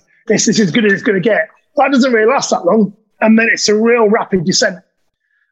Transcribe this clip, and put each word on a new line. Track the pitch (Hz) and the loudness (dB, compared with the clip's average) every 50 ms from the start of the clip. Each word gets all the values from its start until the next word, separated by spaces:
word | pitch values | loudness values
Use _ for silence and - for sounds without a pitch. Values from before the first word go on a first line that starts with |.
| _ _ _ _ _ | _ _ _ _ _
this, | - 208 190 - | -2 -2 0 0
this | 240 190 220 | 0 0 0
is | 214 | 0
as | 165 | 0
good | 139 240 214 | 0 0 0
as | 208 196 | 0 0
it's | - - | 0 -2
gonna | 233 196 190 | -2 -2 0
get. | 156 226 202 170 160 - _ _ _ _ _ | 0 0 0 -2 -4 -6 _ _ _ _ _
That | - 262 269 | -2 0 2
doesn't | 285 247 254 262 233 | 2 2 2 2 2
really | 220 220 226 | 2 2 2
last | 269 254 - - | 0 -2 -2 -4
that | 220 - - | -4 -2 0
long, | 170 202 226 202 202 - _ _ _ _ _ | 0 0 2 0 -2 -4 _ _ _ _ _
and | 220 220 220 | 0 2 2
then | 226 226 220 | 2 2 0
it's | - - - | -2 -2 -2
a | 214 208 | -2 0
real | 214 226 233 240 240 226 202 | 0 2 0 2 2 2 2
rapid | 214 214 - - 196 185 156 | 0 -2 -2 -2 -4 -2 -2
descent. | 190 180 - 240 202 180 - _ _ _ _ _ _ _ _ _ _ _ _ _ _ | -2 -2 -2 -2 -2 -4 -8 _ _ _ _ _ _ _ _ _ _ _ _ _ _